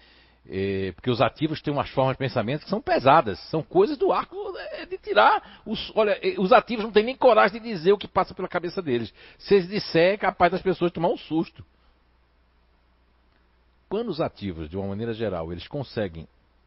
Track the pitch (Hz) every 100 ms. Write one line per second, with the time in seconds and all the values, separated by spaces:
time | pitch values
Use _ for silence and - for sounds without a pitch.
0 | _ _ _ _ - 90 98 95 95 -
1 | 127 117 117 - 156 151 - 143 - -
2 | 131 127 135 - 104 147 - 196 - 330
3 | 131 156 113 90 - 160 - 180 220 285
4 | 381 190 - 370 392 349 587 - 339 381
5 | 427 359 233 415 - - - 220 - -
6 | 214 180 190 190 190 226 - 226 214 208
7 | 226 262 254 214 220 226 226 196 165 202
8 | - 196 180 185 185 180 170 196 160 120
9 | 110 - - - - 202 175 202 - 165
10 | 175 208 190 - 175 180 190 175 175 165
11 | 170 285 - 160 175 - - _ _ _
12 | _ _ _ _ _ _ _ _ _ _
13 | _ _ _ _ _ _ _ _ - 202
14 | 233 151 151 - 101 80 78 92 98 98
15 | 117 110 110 87 82 87 - 147 127 -
16 | 101 82 - _ _ _